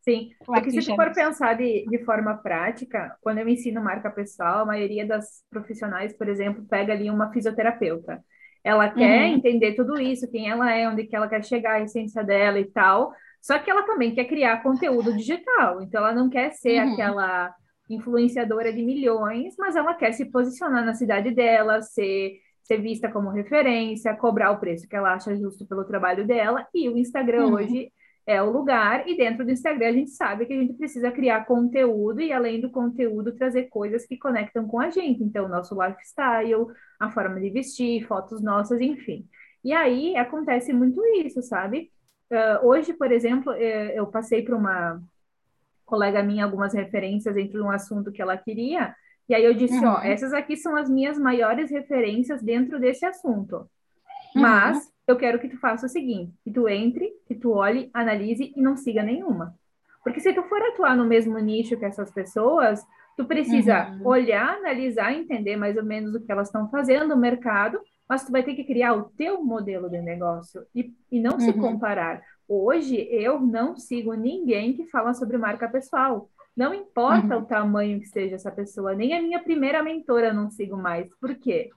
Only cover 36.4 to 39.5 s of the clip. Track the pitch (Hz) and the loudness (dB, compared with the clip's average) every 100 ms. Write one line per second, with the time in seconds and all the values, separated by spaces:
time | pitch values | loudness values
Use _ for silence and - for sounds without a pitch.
36.4 | 226 220 233 - - _ 214 214 190 190 | 2 0 0 -8 -20 _ -4 -2 -4 -4
37.4 | 196 214 262 - 247 233 220 190 190 220 | -4 -4 -6 -4 -2 -2 -4 -6 -6 -6
38.4 | 208 202 208 240 262 285 - 156 - _ | -2 0 0 0 0 -4 -8 -12 -14 _
39.4 | - | -20